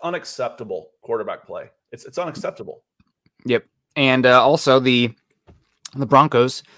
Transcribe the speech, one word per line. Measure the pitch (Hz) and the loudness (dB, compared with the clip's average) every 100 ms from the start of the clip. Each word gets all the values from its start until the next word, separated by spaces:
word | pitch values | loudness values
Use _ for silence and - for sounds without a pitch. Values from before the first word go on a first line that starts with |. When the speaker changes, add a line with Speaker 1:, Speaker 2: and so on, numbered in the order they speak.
Speaker 1:
unacceptable | 170 175 - - 120 - 110 90 - _ | -10 -10 -10 -10 -10 -10 -12 -12 -12 _
quarterback | - 117 101 87 - | -8 -8 -6 -12 -14
play. | 90 - _ _ | -16 -16 _ _
It's, | 117 | -20
it's | 131 127 | -14 -10
unacceptable. | 175 - - - 98 - _ _ _ _ _ _ 127 | -10 -10 -12 -12 -16 -18 _ _ _ _ _ _ -4
Speaker 2:
Yep. | 120 - _ _ - | -4 -4 _ _ 0
And, | 135 131 127 | 2 4 4
uh, | 123 | 6
also | 123 151 - 131 | 4 2 2 2
the, | 127 123 120 - _ _ _ _ _ _ - 135 | 2 0 0 -6 _ _ _ _ _ _ -16 -8
the | 135 | 2
Broncos, | 139 151 120 127 - - | 4 4 2 0 -2 -12